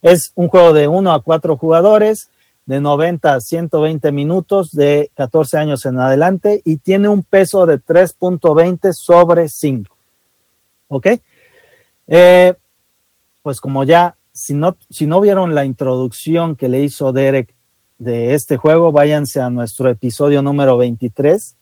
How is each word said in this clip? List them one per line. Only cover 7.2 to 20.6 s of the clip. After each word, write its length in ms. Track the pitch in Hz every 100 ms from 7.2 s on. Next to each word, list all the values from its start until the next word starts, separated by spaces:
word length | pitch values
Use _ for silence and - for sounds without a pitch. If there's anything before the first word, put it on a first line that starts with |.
peso 420 | 170 196 185 202 175
de 120 | 143
tres 340 | _ 165 180
punto 420 | - 180 175 170
veinte 380 | 151 170 180 196
sobre 560 | 170 - 175 175 170 160
cinco. 480 | - 151 131 98 _ _ _ _ _ _ _ _ _ _
¿Ok? 200 | 139 143 240 _ _ _ _ _ _ _ _ _
Eh, 480 | 160 180 180 180 180 _ _ _ _ _ _ _ _
pues 180 | 151 131
como 240 | 143 135
ya, 320 | 135 165 175 - _
si 220 | - -
no, 220 | 143 160 190 _
si 160 | - 151
no 140 | 170
vieron 340 | 208 190 180
la 100 | 151
introducción 920 | 139 123 135 127 131 - - 165 170 143
que 120 | 131
le 120 | 127
hizo 300 | 143 - 139
Derek 400 | 131 135 135 120 _ _ _ _ _
de 360 | 120 117 117
este 220 | 147 - 139
juego, 360 | 151 160 170
váyanse 480 | 147 147 151 143 147
a 100 | 123
nuestro 380 | 123 117 - 131
episodio 520 | 117 127 113 143 143
número 340 | 139 143